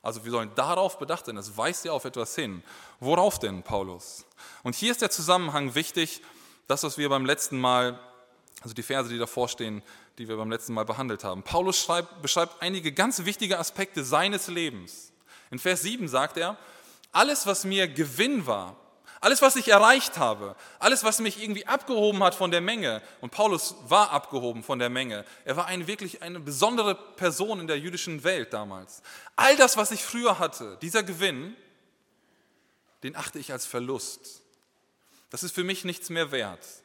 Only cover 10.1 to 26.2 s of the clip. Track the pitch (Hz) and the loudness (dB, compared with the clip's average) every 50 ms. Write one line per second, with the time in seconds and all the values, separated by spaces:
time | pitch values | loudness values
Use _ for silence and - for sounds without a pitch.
10.1 | _ - 120 110 110 110 110 110 113 113 - - 117 110 110 113 113 117 135 127 | _ -16 -10 -8 -6 -6 -4 -4 -4 -6 -6 -4 -4 -4 -2 -2 -4 -4 -4 -4
11.1 | 110 98 - 101 92 95 - - - 170 180 190 180 - - - 170 175 170 170 | -6 -6 -4 -6 -6 -6 -8 -2 0 2 2 2 2 0 0 0 0 -2 -2 -4
12.1 | - - 147 135 - 175 170 170 - - - 180 190 190 160 160 139 180 190 240 | -10 -8 -4 0 2 2 0 0 -2 -6 -4 -4 -4 -2 -4 -4 0 2 2 2
13.1 | 262 - 175 190 208 - 226 190 190 - - - - - 196 190 - 160 139 123 | 2 -2 -4 -4 -4 -4 -2 -2 -2 -2 -2 -6 -4 -4 -6 -4 -4 -6 -2 0
14.1 | 123 151 175 202 202 190 196 - 175 170 170 156 123 98 90 90 - - - - | 2 2 2 2 0 -2 -4 -4 -4 -4 -4 -4 -6 -8 -16 -16 -18 -20 -20 -20
15.1 | _ _ _ _ - - - _ 123 123 - 180 185 170 156 190 233 247 208 156 | _ _ _ _ -20 -20 -20 _ -12 -4 0 0 0 0 -2 -4 -4 -4 -6 0
16.1 | 123 131 139 147 - 165 165 180 214 - - - - - - - - - - _ | 2 2 0 0 -2 -4 -4 -4 -4 -8 -14 -20 -20 -20 -20 -20 -20 -20 -20 _
17.1 | - 160 220 285 294 - - 202 196 190 - 190 196 196 190 170 139 131 160 143 | 4 6 6 6 4 0 0 0 0 0 0 0 2 2 2 0 2 -2 -2 -2
18.1 | 123 131 208 254 294 247 165 127 110 101 92 90 98 - - _ _ _ _ - | 2 0 0 2 2 -2 0 0 -2 -2 -2 -8 -12 -18 -20 _ _ _ _ -20
19.1 | - - - 220 269 262 277 269 262 269 226 - 214 202 208 220 254 269 254 - | -14 2 4 4 6 8 6 6 6 6 6 8 10 10 12 10 8 8 6 -2
20.1 | - 170 147 120 110 101 101 98 95 - - - - - - 208 262 - - 220 | 0 2 2 2 2 0 -4 -10 -10 -12 -18 -20 -10 2 4 4 4 4 2 0
21.1 | 214 - 226 220 - 208 214 214 208 202 208 - 247 277 - - 262 220 208 214 | 0 2 -2 -2 -4 -4 -6 -6 -6 -6 -2 -2 -2 -2 0 -2 0 2 4 4
22.1 | 208 190 196 180 180 - 190 175 170 175 170 190 226 226 190 135 110 107 - - | 4 6 4 4 4 4 0 2 2 2 0 0 -2 -2 -2 -2 -4 -4 -8 -14
23.1 | - - - 123 - - 208 214 185 156 - - 185 151 135 117 156 202 208 - | -18 -14 -14 -12 0 2 2 4 4 2 -2 -4 -8 -10 -2 4 6 6 6 6
24.1 | 151 143 - - - 131 123 123 117 117 107 - 139 123 123 120 123 127 131 123 | 4 -2 -2 0 -6 -4 -2 -2 -4 -4 -4 -4 -2 0 0 0 0 -2 -4 -4
25.1 | 107 104 101 - - - - - 135 156 175 180 185 180 170 156 208 208 208 175 | -6 -10 -10 -12 -20 -16 -6 -4 -2 -2 -2 -4 -4 -6 -6 -6 -6 -8 -8 -12
26.1 | - - | -12 -12